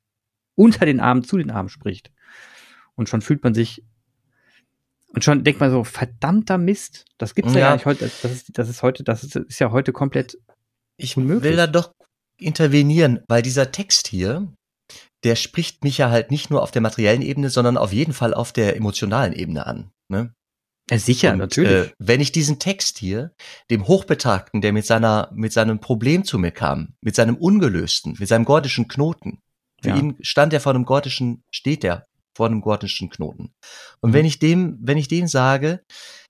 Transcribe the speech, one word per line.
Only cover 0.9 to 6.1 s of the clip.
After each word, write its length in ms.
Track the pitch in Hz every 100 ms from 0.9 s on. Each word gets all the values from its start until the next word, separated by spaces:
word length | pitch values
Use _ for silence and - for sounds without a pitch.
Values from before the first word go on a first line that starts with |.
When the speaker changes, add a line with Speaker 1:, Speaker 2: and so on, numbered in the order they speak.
| 131
Speaker 1:
Armen 240 | 123 127
zu 120 | 123 196
den 120 | 139
Armen 180 | 110 95
spricht.“ 420 | - 104 95 - _ _ - - - - - _
Und 140 | - 110
schon 140 | 113
fühlt 200 | - 147
man 100 | 127
sich, 300 | 110 117 - - _ _ _ _ _ _ _ _ _ _ _ _
und 160 | -
schon 200 | 151 143
denkt 160 | 120 147
man 100 | 139
so, 140 | 127
„Verdammter 720 | 110 - 127